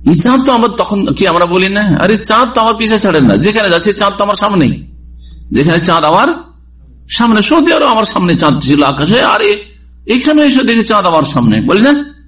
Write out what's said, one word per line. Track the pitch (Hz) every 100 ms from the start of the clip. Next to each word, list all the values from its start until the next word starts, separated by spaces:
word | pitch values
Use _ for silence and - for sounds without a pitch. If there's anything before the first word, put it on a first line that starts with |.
| 131
এই |
চাঁদ | 165 240 269
তো | 262
আমার, | 240 233
তখন | - 190 202 -
কি | 143 190
আমরা | 170 175
বলি | 180 190
না, | 202 208 151
"আরে | 190 214
চাঁদ | - 220 254
তো | 254
আমার | 226
পিছে | 220 220 220
ছাড়েন | 208 160
না, | 127 101
যেখানে | 196 214 208
যাচ্ছে | 170 190
চাঁদ | 196 202
তো | 190
আমার | 202
সামনেই।" | 202 202 196 127 95 - - - - - - -
যেখানে | - 151 170
চাঁদ | 170 170
আমার | 151 175 262 339 - - - - - - -
সামনে, | - 233 220
সৌদি | 202 302 302
আরব | 320 294
আমার | 220
সামনে | 202 - 180
চাঁদ | 165 160 151
ছিল | 135 143
আকাশে, | 135 139 156 233
আর | - -
এ-, | 202 208 - - - - -
এখানে | 247 269 302
এসে | 294 254
দেখি | 233 233
চাঁদ | 214 214 185
আমার | 165
সামনে, | 147 - 117 107
বলি | - 190
না? | 254 285 285 -